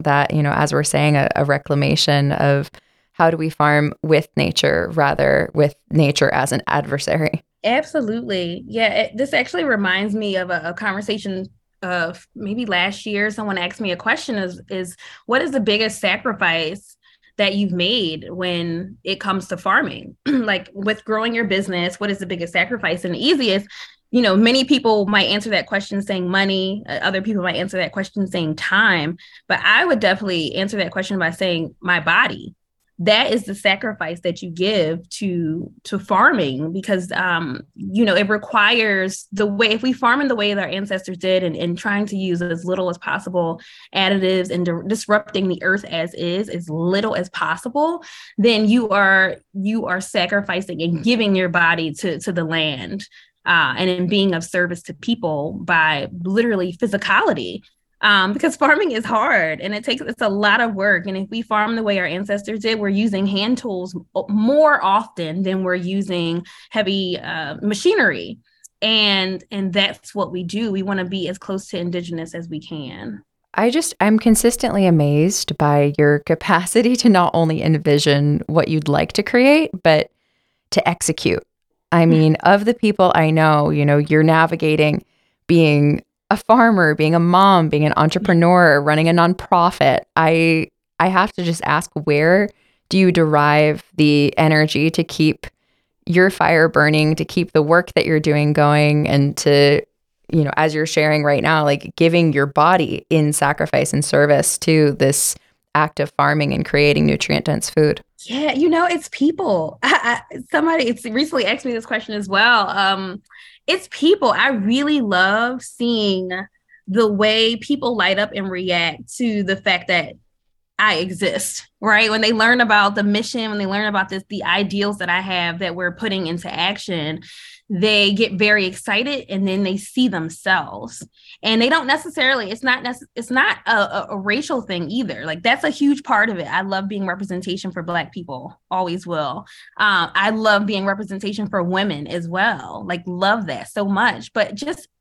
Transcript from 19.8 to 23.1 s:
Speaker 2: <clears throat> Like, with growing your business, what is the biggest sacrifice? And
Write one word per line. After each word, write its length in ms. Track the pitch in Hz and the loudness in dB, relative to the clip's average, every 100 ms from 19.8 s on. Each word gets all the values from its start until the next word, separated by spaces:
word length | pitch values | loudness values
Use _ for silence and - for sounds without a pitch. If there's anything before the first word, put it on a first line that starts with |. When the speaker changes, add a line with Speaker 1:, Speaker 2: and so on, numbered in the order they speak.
| 233 - - - | 0 -6 -16 -10
Speaker 2:
<clears throat> 60 | - | -2
Like, 420 | 269 214 190 185 | -2 0 -4 -6
with 300 | 196 202 208 | -6 -4 -4
growing 300 | - 220 233 | -4 -4 -2
your 120 | 226 208 | -2 -2
business, 520 | 190 196 180 175 180 | -2 -2 -4 -4 -4
what 120 | 208 | -6
is 80 | 196 | -6
the 80 | 180 | -6
biggest 260 | 175 170 | -8 -4
sacrifice? 520 | 180 185 240 180 170 | -4 -2 -4 -4 -4
And 100 | 180 | -4